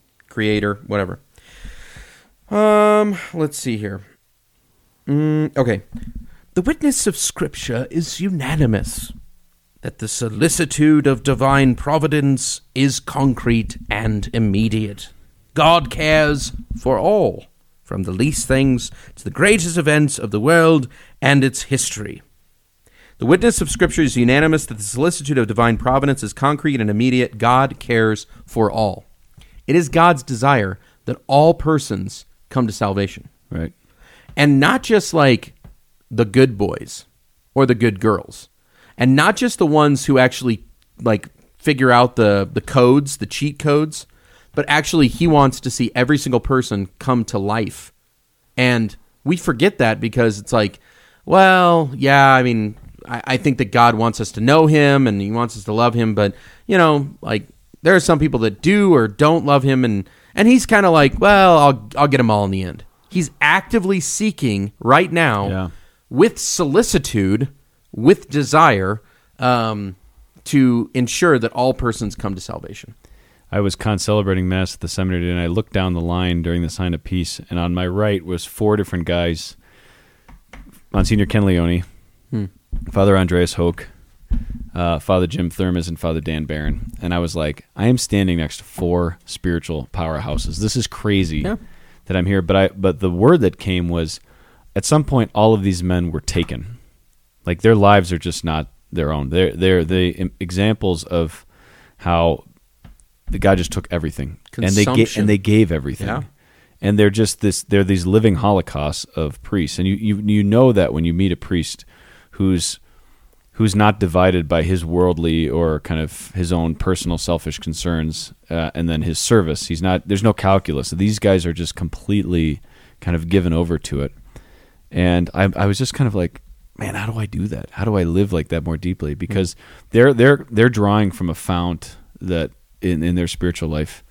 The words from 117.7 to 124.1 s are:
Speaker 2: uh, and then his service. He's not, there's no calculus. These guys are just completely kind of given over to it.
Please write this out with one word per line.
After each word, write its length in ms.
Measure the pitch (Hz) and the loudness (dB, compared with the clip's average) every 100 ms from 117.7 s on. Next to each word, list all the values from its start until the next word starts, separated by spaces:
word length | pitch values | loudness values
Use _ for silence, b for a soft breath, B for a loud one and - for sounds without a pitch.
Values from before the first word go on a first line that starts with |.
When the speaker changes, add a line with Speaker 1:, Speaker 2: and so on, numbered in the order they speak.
| 80 87 82 80 80 - - _ | -8 -4 -4 -4 -8 -14 -20 _
Speaker 2:
uh, 200 | 82 80 | -6 -6
and 140 | - 85 | -4 -4
then 140 | 80 | -2
his 160 | 78 80 | -4 -6
service. 480 | - 117 82 76 - | 2 2 2 -4 -6
He's 140 | 82 | -4
not, 260 | 92 92 - | -2 -2 -2
there's 140 | 98 | 0
no 100 | 110 | 0
calculus. 580 | 104 98 95 - 73 - | 0 2 0 0 -6 -6
These 280 | 85 101 107 | -2 -2 0
guys 260 | 104 95 85 | 2 2 0
are 60 | |
just 220 | 80 82 | -6 -6
completely 880 | - 85 - - 104 87 87 80 69 b b b b | -6 -10 -10 -4 -4 -2 0 -2 -4 b b b b
kind 140 | - | -4
of 140 | 85 82 | -4 0
given 240 | 98 87 | 0 2
over 260 | 82 85 82 | -2 -2 -4
to 220 | - 69 | -6 -6
it. 100 | 71 | -8